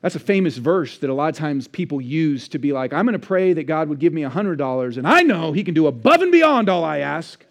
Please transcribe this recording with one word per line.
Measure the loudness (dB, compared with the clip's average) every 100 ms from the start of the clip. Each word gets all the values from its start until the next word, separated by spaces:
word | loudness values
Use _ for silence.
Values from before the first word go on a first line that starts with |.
That's | -4 -6
a |
famous | 0 0 0 -2
verse | 0 0 -2 -6
that | -4
a |
lot | -2 -2
of | -2
times | -4 -4 -6
people | -8 -6 -4
use | -4 0 0 0 -6
to | -4
be | -2
like, | -2 -2
"I'm | 0 0
gonna | -2
pray | -2 0 2
that | 0 0
God | -2 -2
would | 0
give | 0
me | 0
a | -4
hundred | -2 -2 -2
dollars, | -2 -2 -4 -4
and | 2
I | 4
know | 4 2 -2
he | -2
can | 0 2
do | 2
above | 2 2 4
and | 6
beyond | 4 6 2 2
all | 0
I | 0 -2
ask." | -4 -6 -8 -16 _